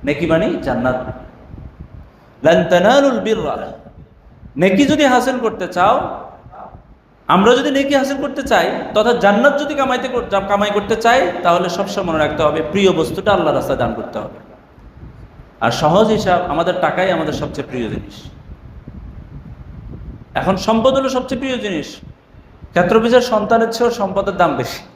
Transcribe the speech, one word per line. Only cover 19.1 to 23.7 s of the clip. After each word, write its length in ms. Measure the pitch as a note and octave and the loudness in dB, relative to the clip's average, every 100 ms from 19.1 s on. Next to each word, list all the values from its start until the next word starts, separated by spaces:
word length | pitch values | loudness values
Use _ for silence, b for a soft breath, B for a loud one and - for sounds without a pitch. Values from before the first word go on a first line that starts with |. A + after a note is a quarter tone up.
| - - - - - - - - - - - - | -16 -18 -18 -18 -18 -18 -18 -16 -16 -16 -16 -8
এখন 240 | - D#3 F#3+ | -4 0 0
সম্পদ 360 | - A3+ C4 | 2 2 4
হলো 160 | C4+ C4+ | 2 0
সবচেয়ে 300 | B3+ B3+ B3+ | -4 -4 -4
প্রিয় 180 | C4+ B3 | -4 -4
জিনিস। 380 | G#3 E3+ C#3 - - - _ - - - - | -4 -6 -8 -14 -20 -20 _ -20 -20 -20 -6
ক্ষেত্রবীজের 520 | - F3+ A3 A#3 A#3+ | 0 4 4 6 4
সন্তানের 500 | A#3+ G#3+ G3+ A#3 A3+ | 4 -2 2 2 2